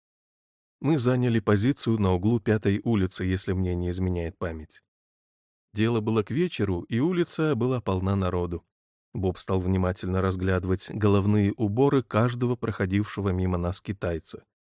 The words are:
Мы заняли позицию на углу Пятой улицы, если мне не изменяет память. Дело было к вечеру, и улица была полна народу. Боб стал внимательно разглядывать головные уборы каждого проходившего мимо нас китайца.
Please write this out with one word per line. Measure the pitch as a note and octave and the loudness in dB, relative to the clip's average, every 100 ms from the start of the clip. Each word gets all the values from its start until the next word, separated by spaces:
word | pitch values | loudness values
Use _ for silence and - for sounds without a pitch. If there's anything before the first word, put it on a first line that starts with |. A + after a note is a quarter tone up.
| _ _ _ _ _ _ _ - | _ _ _ _ _ _ _ -6
Мы | C3+ D#3 | 0 2
заняли | A#2+ B2+ B2 A2+ | 2 2 2 2
позицию | G#2+ G#2 A#2+ C#3+ A#2 A2 | 2 2 2 0 0 2
на | G2 | 2
углу | F2+ G#2+ A#2+ | 2 2 0
Пятой | - A2 G2+ G2+ | 2 2 2 0
улицы, | A#2 G#2+ F#2+ - | 2 2 0 -2
если | F#2 F#2 - | -2 -2 -2
мне | F#2 F2+ | -2 0
не | F2 F2 | -2 -2
изменяет | F2+ F#2 F2+ E2+ - | -2 -2 -2 -4 -6
память. | F2+ D#2+ D#2 - _ _ _ _ _ _ _ _ _ | -8 -8 -14 -20 _ _ _ _ _ _ _ _ _
Дело | G#2 A2+ A#2 | -2 0 0
было | A2 A2 | 0 0
к | G#2 | 0
вечеру, | B2 F3+ - G2 F2 - | -2 -2 -2 -2 -2 -2
и | A2+ | 0
улица | D#3+ F3 E3 - D#3 A#2 | 0 0 -2 -2 -2 0
была | B2 B2 | 0 -2
полна | F#2+ F#2+ F#2+ G2 | -2 -2 0 0
народу. | F2+ F2+ F2 E2+ _ _ _ _ _ | 0 -2 -4 -6 _ _ _ _ _
Боб | - F#2 E2+ | -4 -2 -2
стал | - F#2+ | -2 -2
внимательно | F2+ F#2+ F2+ F2 F#2 F#2 | 0 0 0 -2 -2 0
разглядывать | F#2+ F#2 F#2 F#2 F#2 F#2 - | 0 0 0 0 0 -2 -4
головные | G#2 G2+ G2+ G2 G#2+ G2+ | 0 2 4 4 4 2
уборы | - G#2+ G#2+ C#3 C#3 | 2 0 2 2 2
каждого | - A2 B2 A#2+ A#2+ A#2+ | 2 2 2 0 -2 -2
проходившего | A2+ - F#2+ G2 G#2 - G2 | -4 -2 0 0 0 -2 -2
мимо | F#2 F#2 F2+ | 0 0 0
нас | F2 - | -2 -4
китайца. | - G2 F2+ D#2+ - - _ _ | -8 -6 -4 -4 -8 -18 _ _